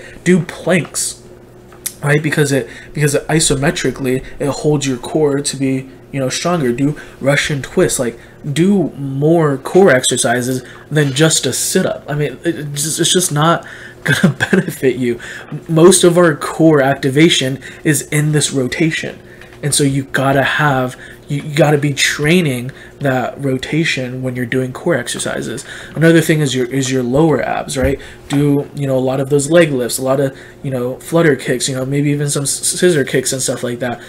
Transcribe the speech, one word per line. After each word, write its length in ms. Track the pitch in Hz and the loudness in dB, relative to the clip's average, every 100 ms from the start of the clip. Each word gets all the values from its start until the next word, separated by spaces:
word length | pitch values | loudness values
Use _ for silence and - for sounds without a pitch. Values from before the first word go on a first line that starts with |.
| - - | -18 -4
Do 180 | 170 180 | 2 2
planks, 760 | - - - 180 - - - - - - - - - - - - | 2 -6 0 0 -2 -6 -8 -10 -18 -20 -20 -20 -20 -16 -16 -6
right? 180 | 143 151 | 0 0
Because 280 | 151 160 139 | 2 0 2
it, 160 | 135 - - - | 0 -2 -10 -12
because 200 | - 147 139 | -2 0 0
it 120 | - | 0
isometrically, 960 | 156 - 151 139 - 135 117 131 131 - - | 0 2 0 0 0 -4 -2 -2 -4 -6 -6
it 80 | - | -4
holds 400 | - 151 147 135 | -2 0 0 0
your 100 | 123 | -4
core 420 | - 160 151 139 | -4 0 2 0
to 180 | 143 139 | -4 -4
be, 320 | 135 131 131 - - | -2 -2 -6 -18 -10
you 80 | 139 | -6
know, 100 | 131 | -4
stronger. 420 | - 170 175 127 | -2 -2 0 0
Do 260 | 120 139 147 - - | 0 -2 -2 -12 -4
Russian 420 | 131 147 - 143 | 0 0 0 -4
twists, 380 | 123 - 127 - | -2 0 2 0
like, 180 | 120 - - - 147 | -4 -6 -16 -12 -4
do 380 | 143 185 202 156 - | 0 2 2 0 -4
more 600 | 139 135 151 170 151 135 | -6 0 2 4 2 -2
core 320 | - 180 190 | 2 6 6
exercises 720 | 127 - 123 - 123 123 127 - - - | 6 2 0 0 0 -2 -4 -8 -18 -4
than 220 | 147 143 | 0 0
just 320 | 131 160 - 135 | 2 2 2 -2
a 80 | |
sit-up. 500 | 117 - - - - - | -4 -2 0 0 -4 -6
I 60 | 147 | -4
mean, 220 | 143 127 | -4 -4
it, 160 | 170 160 | -4 -4
it 140 | 147 | -6
just, 260 | 143 151 160 | -6 -4 -2
it's 140 | 165 | 0
just 180 | 185 - | 0 0
not 340 | 147 160 165 - - - - | 2 2 2 -4 -18 -20 -6
gonna 320 | - 143 170 - | -2 2 2 0
<laughs> 160 | - | 0
benefit 440 | 190 185 - 135 123 | 0 0 -2 -2 0
you. 220 | 123 120 - - - | -2 -4 -8 -16 -12
M-, 120 | 151 - | -12 -2
most 340 | 160 175 190 | 6 8 8
of 140 | 180 165 | 6 6
our 180 | 175 143 | 4 2
core 460 | - - 160 151 | -4 2 4 6
activation 800 | 131 135 143 135 160 - 131 135 - - | 4 0 0 4 4 4 -2 -6 -10 -4
is 200 | - 139 - | -2 -2 -2
in 220 | 151 151 | -2 0
this 180 | 151 - | 0 0
rotation. 680 | 139 123 - 160 - - - - - - - | -2 -2 0 0 -2 -8 -12 -18 -20 -20 -8
And 120 | 147 | -2
so 100 | 139 143 | 2 2
you 180 | 139 | 0
gotta 400 | 135 - 135 139 | -2 0 2 2
have, 540 | 131 - 151 131 127 - - - - | 2 0 2 0 -2 -6 -18 -18 -8
you, 120 | 147 | -6
you 140 | 156 147 | -2 2
gotta 220 | 147 147 | 4 4
be 160 | 143 | 0
training 800 | 131 - - 147 180 156 123 127 - - - | 0 -2 0 2 2 2 -2 -6 -12 -20 -4
that 420 | 143 127 113 - | -2 0 -2 -4
rotation 800 | 139 131 - 151 160 - 127 127 | -4 -4 -2 -2 0 -2 -6 -6
when 140 | 131 123 | -6 -4
you're 100 | 117 | -2
doing 280 | 131 127 | -2 -2
core 220 | 131 175 143 | -4 -2 0
exercises. 680 | 120 - - - - 113 - - - 143 | -2 -6 -6 -6 -6 -10 -12 -16 -10 2
Another 240 | 165 165 | 4 6
thing 200 | 160 156 | 4 2
is 120 | 143 | 0
your, 120 | 127 123 | 0 -2
is 260 | 135 127 | -2 0
your 120 | 131 | 0
lower 380 | 120 131 160 135 | 2 2 4 2
abs, 360 | - 55 - 139 | 0 -4 -4 -2
right? 220 | 131 139 - - - | -2 -2 -8 -18 -4
Do, 420 | 143 147 143 143 143 | 0 2 0 -2 -6
you 120 | 135 | -2
know, 100 | 131 | 0
a 20 | |
lot 200 | 127 135 | 0 -2
of 80 | 135 | 0
those 200 | 147 139 | 0 4
leg 220 | 170 160 | 4 4
lifts, 260 | 131 117 - | 0 -4 -2
a 40 | |
lot 180 | 131 139 | 0 0
of, 180 | 135 - - - | 0 -4 -16 -12
you 80 | 139 | -6
know, 260 | 127 123 131 | -4 -4 -8
flutter 360 | - 165 165 131 | -2 2 4 2
kicks, 320 | - 127 - | 0 -2 -2
you 60 | 131 | -4
know, 100 | 131 | -2
maybe 240 | 143 147 | 0 0
even 200 | 143 147 | 0 -2
some 140 | 143 | -2
s-, 80 | 139 | -4
scissor 540 | - - - 180 160 123 | -4 -4 0 2 2 0
kicks 260 | 135 127 | -2 -2
and 100 | 131 | -4
stuff 220 | - 123 | -4 -4
like 160 | 123 123 | -4 -4
that. 220 | 123 113 | -6 -6